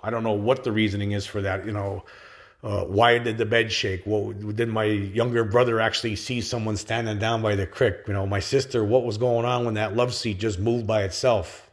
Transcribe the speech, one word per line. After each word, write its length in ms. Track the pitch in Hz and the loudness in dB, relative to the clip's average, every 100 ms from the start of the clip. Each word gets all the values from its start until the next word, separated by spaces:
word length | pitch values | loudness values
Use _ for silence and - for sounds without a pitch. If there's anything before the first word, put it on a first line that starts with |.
I 60 | 104 | -6
don't 140 | 117 | -2
know 100 | 113 | 0
what 300 | 104 107 131 | 2 2 2
the 80 | 120 | 0
reasoning 400 | 107 107 101 101 | 2 2 0 -2
is 140 | 101 - | -2 -4
for 160 | 104 | -4
that. 240 | 98 95 101 | -2 -4 -4
You 60 | |
know, 320 | 104 98 95 - - - - - _ | -6 -4 -6 -10 -20 -20 -20 -20 _
uh, 200 | 110 101 90 | -6 -4 0
why 340 | 98 120 120 | 4 6 4
did 180 | 117 110 | 2 0
the 80 | 107 | 2
bed 260 | 117 110 | 2 2
shake? 340 | 98 107 92 101 | -2 -2 -4 -2
What, 500 | 107 104 101 107 107 | -2 -2 -6 -6 -2
did 140 | 117 | -2
my 160 | 110 107 | 0 0
younger 580 | 104 98 107 120 117 | 0 0 0 2 2
brother 360 | 110 120 123 113 | 2 4 4 2
actually 360 | 110 - 117 101 | 2 0 -2 -4
see 260 | - 123 | -4 -4
someone 360 | 110 123 110 104 | -4 -4 -2 -4
standing 420 | - 113 113 104 | -2 -2 -2 -2
down 220 | 110 117 | 0 0
by 140 | 110 101 | 2 0
the 120 | 95 | -2
creek? 280 | - 120 - - | 2 2 2 -4
You 60 | |
know, 120 | 98 98 | -2 0
my 140 | 98 | -2
sister, 440 | - 135 135 123 | 0 0 0 0
what 200 | 104 127 | 2 2
was 140 | 120 107 | 2 0
going 280 | 123 117 120 | 0 2 0
on 200 | 123 120 | 0 0
when 100 | 107 | 0
that 200 | 107 110 | 0 2
love 180 | 123 | 0
seat 260 | - 117 98 | 0 -4 -2
just 200 | 113 92 | -2 0
moved 280 | 110 120 107 | 0 0 0
by 160 | 110 | 0
itself? 680 | 98 - 131 110 82 - - | 0 0 2 2 0 -10 -20